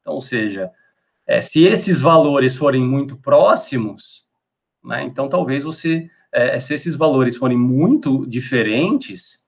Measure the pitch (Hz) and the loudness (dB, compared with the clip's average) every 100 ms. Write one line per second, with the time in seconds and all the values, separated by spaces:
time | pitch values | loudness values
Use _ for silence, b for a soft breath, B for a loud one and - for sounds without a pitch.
0 | - 139 131 120 110 95 92 _ _ _ | -10 -10 -6 -4 -4 -6 -10 _ _ _
1 | _ _ - - - 156 180 208 - 156 | _ _ -2 -2 0 4 4 4 0 2
2 | 151 165 151 143 131 131 147 131 127 135 | 6 6 4 2 0 2 0 0 0 -2
3 | 139 - - 143 185 - - 127 107 98 | -4 -10 2 4 6 2 -2 -6 -6 -10
4 | - - _ _ _ _ _ _ - 120 | -20 -20 _ _ _ _ _ _ -10 -8
5 | 131 135 139 180 139 139 151 156 165 165 | -8 -6 -2 -2 -2 -4 -6 -6 -2 -2
6 | 165 b b - 123 - - 147 170 139 | -4 b b 0 0 -2 -6 -6 -6 0
7 | 156 135 123 117 127 123 123 131 180 294 | 2 2 0 0 -2 0 0 2 2 2
8 | - 135 131 120 123 127 107 117 180 294 | 0 -2 -2 -8 -4 -2 0 0 0 -2
9 | - 98 - - | -6 -16 -18 -20